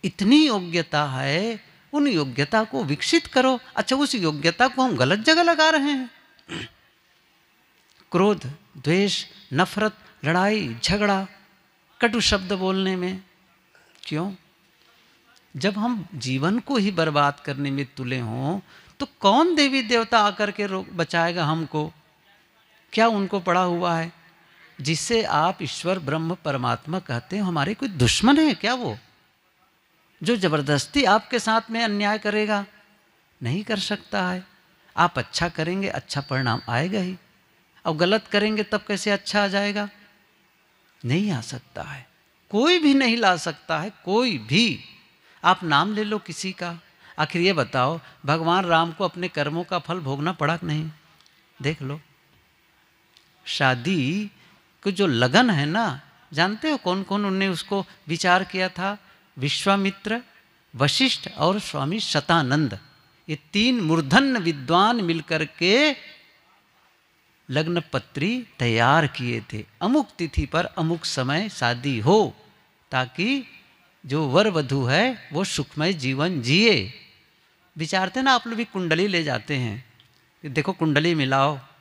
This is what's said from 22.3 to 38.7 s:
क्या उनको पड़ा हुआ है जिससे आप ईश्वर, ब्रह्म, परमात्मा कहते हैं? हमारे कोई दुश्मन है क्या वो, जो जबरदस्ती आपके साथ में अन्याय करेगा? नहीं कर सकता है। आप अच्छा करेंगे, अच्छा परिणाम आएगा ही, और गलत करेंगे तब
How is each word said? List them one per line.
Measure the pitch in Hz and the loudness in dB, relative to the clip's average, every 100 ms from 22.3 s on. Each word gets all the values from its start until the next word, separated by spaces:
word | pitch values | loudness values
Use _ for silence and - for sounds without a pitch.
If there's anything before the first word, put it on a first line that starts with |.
| _ _ _ _ _ _ | _ _ _ _ _ _
क्या | - 226 | 2 2
उनको | 214 190 202 | 2 -2 -2
पड़ा | 180 175 | 0 2
हुआ | 180 170 175 165 | 2 0 0 -2
है | 165 - _ _ _ _ - - | -4 -12 _ _ _ _ -20 -8
जिससे | 135 160 - 233 | -4 -2 0 0
आप | 214 147 165 190 | 2 2 2 0
ईश्वर, | 143 - 165 190 | -8 -6 -4 -4
ब्रह्म, | 139 156 160 - 156 | -2 -4 -4 -4 -4
परमात्मा | 135 123 120 - 180 | -2 -2 -2 -4 -8
कहते | - 120 - 196 | -4 -8 -6 -4
हैं? | |
हमारे | 190 165 143 | -2 -2 -2
कोई | 214 262 | -4 -6
दुश्मन | 175 123 - 220 285 | 0 2 4 4 6
है | 311 | 4
क्या | 220 208 | 2 -2
वो, | 254 202 104 _ _ _ _ _ _ _ _ _ _ _ _ | -2 -4 -8 _ _ _ _ _ _ _ _ _ _ _ _
जो | 156 233 | -2 0
जबरदस्ती | 180 151 139 147 - 285 | 2 0 2 0 0 0
आपके | 240 214 - 240 | 4 4 2 -4
साथ | 226 220 220 | 0 -2 -2
में | 226 | -4
अन्याय | 226 202 208 214 | -2 0 -2 -2
करेगा? | 208 208 214 208 196 _ _ _ _ _ _ _ | -2 -2 0 -2 -4 _ _ _ _ _ _ _
नहीं | 120 165 | -4 -4
कर | 214 214 | -4 -4
सकता | - 208 - 202 180 | -4 -6 -4 -4 -2
है। | 185 185 _ _ _ _ - | -4 -10 _ _ _ _ 0
आप | 175 - | 0 0
अच्छा | - - 170 | -6 -4 -4
करेंगे, | - 160 185 196 | -2 -4 -4 -4
अच्छा | - - - | -6 -6 -8
परिणाम | 139 135 127 - - | -4 -2 -2 -2 -2
आएगा | 117 170 202 | -2 -2 -2
ही, | 180 185 _ _ _ _ _ _ - | -4 -8 _ _ _ _ _ _ -4
और | 156 | 0
गलत | 175 214 - | 2 2 0
करेंगे | 208 208 214 | 0 0 -2
तब | 208 | -2